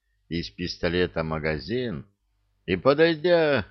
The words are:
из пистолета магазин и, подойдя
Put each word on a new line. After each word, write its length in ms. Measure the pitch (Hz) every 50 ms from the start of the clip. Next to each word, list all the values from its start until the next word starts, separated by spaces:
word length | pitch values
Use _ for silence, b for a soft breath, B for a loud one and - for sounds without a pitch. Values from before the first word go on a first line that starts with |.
| _ _ _ _ _ _
из 200 | 82 85 82 -
пистолета 760 | - - 90 87 - - - 87 85 90 90 87 - 82 80
магазин 800 | 80 78 80 73 90 85 76 64 73 110 127 127 120 95 71 65 - _ _ _ _ _ _ _ _ _ _ _
и, 100 | - 90
подойдя 880 | 92 - 131 143 147 160 165 165 151 151 180 175 170 160 151 143 123 98 -